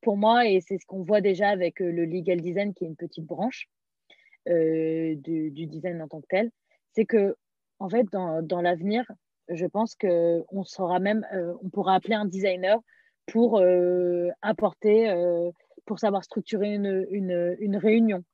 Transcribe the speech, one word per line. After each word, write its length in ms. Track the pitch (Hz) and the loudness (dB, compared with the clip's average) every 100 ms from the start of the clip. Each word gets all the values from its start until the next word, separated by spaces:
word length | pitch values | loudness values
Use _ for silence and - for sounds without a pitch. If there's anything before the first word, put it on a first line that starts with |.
Pour 160 | - 202 | -2 2
moi, 320 | 214 240 233 | 4 4 4
et 120 | 190 | 2
c'est 180 | 170 190 | 0 -10
ce 80 | _ | _
qu'on 180 | 190 | -12
voit 160 | 175 208 | 0 2
déjà 300 | 202 185 202 | 2 2 0
avec, 300 | 202 175 - | 2 -2 -2
euh, 120 | 180 | -4
le 120 | 170 | -2
legal 360 | 165 180 170 180 | -2 -2 -2 -2
design, 340 | 170 175 208 | -2 -4 -4
qui 100 | 185 | -4
est 40 | 170 | -10
une 80 | 156 | -8
petite 280 | 175 - | -12 -12
branche, 440 | 160 156 160 - - _ _ _ _ _ _ _ - | -12 -6 -6 -6 -18 _ _ _ _ _ _ _ 0
euh, 680 | 170 160 160 160 160 160 | 2 2 0 0 -2 -2
du, 380 | 151 139 165 156 | -4 -4 -4 -4
du 140 | 143 165 | -8 -10
design 360 | 156 180 170 | -8 -8 -8
en 60 | 156 | -10
tant 120 | 156 | -14
que 60 | - | -2
tel, 220 | 185 233 _ _ _ _ | 0 0 _ _ _ _
c'est 140 | - 214 | -2 2
que 300 | 226 196 - _ _ _ _ | 4 2 -2 _ _ _ _
en 60 | 185 | -2
fait, 160 | 220 220 | 0 0
dans, 300 | 196 180 160 | -2 -2 -4
dans 180 | 160 175 | -2 0
l'avenir, 500 | 175 175 185 220 240 208 _ _ - | 0 0 -2 -2 -4 -12 _ _ -10
je 180 | 165 180 | -4 -4
pense 300 | 202 226 - | -2 -4 -2
qu'on 680 | 196 175 170 170 - 196 | 0 4 4 2 -2 -8
saura 380 | 180 - 180 180 | -8 -4 0 0
même, 260 | 196 220 - | 2 0 -2
euh, 180 | 190 170 175 | -6 -6 -6
on 40 | 185 | -8
pourra 280 | 202 185 190 | -4 2 2
appeler 180 | - | 2
un 120 | 220 208 | -2 -2
designer 520 | 190 190 185 185 220 _ _ _ _ - | -2 -2 0 2 0 _ _ _ _ -4
pour, 320 | 226 233 214 | 2 4 6
euh, 680 | 180 180 180 180 180 175 175 - | 6 6 4 2 0 0 -2 -4
apporter, 680 | 208 214 214 - 214 214 226 | -4 0 -2 0 4 4 4
euh, 400 | 180 175 170 175 170 _ - | 2 0 0 -2 -6 _ -20
pour 140 | - 202 | -12 -2
savoir 240 | 214 196 | 0 0
structurer 500 | 180 - - 214 208 | -4 -8 -6 -4 -2
une, 320 | 208 202 190 190 | -2 -2 -2 -2
une, 460 | 202 190 175 175 180 | -4 -2 -2 -2 -2
une 180 | 208 202 | -2 0
réunion 460 | 214 226 226 190 175 | 4 4 4 0 -6